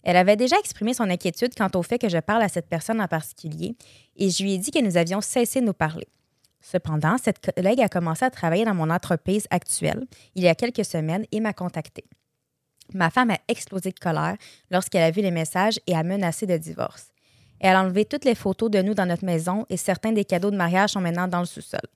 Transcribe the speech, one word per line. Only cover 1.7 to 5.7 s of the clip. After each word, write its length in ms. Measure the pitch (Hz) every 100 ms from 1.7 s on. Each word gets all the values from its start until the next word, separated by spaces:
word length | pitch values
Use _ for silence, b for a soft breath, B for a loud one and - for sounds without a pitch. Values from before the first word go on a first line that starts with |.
au 80 | 185
fait 160 | 170 240
que 100 | 220
je 100 | 170
parle 240 | 160 220
à 60 | 208
cette 200 | 175 -
personne 320 | 165 - 226
en 80 | 185
particulier 680 | 160 - - 160 151 175 233 b b b -
et 140 | 196
je 120 | 170
lui 120 | 196
ai 40 | 190
dit 120 | 208
que 80 | 320
nous 140 | 226 175
avions 240 | 165 190
cessé 400 | - 254 240 269
de 60 |
nous 80 | 233